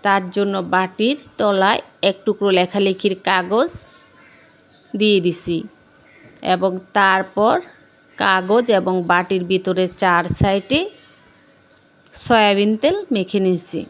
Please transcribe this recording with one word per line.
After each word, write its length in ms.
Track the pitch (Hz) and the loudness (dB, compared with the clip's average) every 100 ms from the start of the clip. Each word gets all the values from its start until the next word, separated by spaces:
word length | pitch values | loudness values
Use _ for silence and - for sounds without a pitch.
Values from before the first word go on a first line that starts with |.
তার 220 | 202 196 180 | 0 0 -2
জন্য 240 | 196 202 196 180 | -4 -4 -4 -2
বাটির 480 | 180 185 - 220 294 - - | -2 -2 -2 -2 -2 -10 -4
তলায় 440 | 214 196 190 226 - _ | 0 2 2 0 -4 _
এক 160 | 196 190 - | -2 0 -4
টুকরো 240 | 208 202 | -2 0
লেখালেখির 640 | 185 180 202 196 190 208 185 | 2 0 0 -2 0 -2 -2
কাগজ 480 | - 190 180 214 339 - - - _ _ - - _ _ _ _ _ | 0 -2 0 0 -2 -4 -18 -20 _ _ -20 -20 _ _ _ _ _
দিয়ে 260 | 202 214 196 | 0 4 4
দিছি 360 | 175 165 - 165 - _ _ _ _ - - - - | 2 -4 -4 -6 -6 _ _ _ _ -20 -20 -10 -2
এবং 180 | 185 190 185 185 208 | 0 0 -4 -4 0
তারপর 580 | 196 190 185 - 220 302 - - _ _ _ - | 2 2 -2 0 2 2 -4 -20 _ _ _ -2
কাগজ 480 | 196 190 185 220 240 | 0 0 2 0 2
এবং 220 | 196 185 185 170 | 0 2 -4 0
বাটির 380 | 175 180 190 | 0 0 -4
ভিতরে 420 | 175 185 185 185 185 - | -2 -2 -2 -2 -2 -2
চার 260 | 190 175 170 | 0 0 0
সাইডে 460 | - 196 196 - 285 392 - - _ _ _ _ _ _ _ _ _ _ - | 0 0 0 -2 -4 -4 -10 -20 _ _ _ _ _ _ _ _ _ _ -14
সয়াবিন 560 | - 233 208 202 208 220 | 0 4 4 2 0 2
তেল 200 | 285 392 381 | 0 -2 -4
মেখে 280 | 220 185 202 | -4 -2 0
নিয়েছি। 400 | 190 175 - 165 | 0 0 -4 -12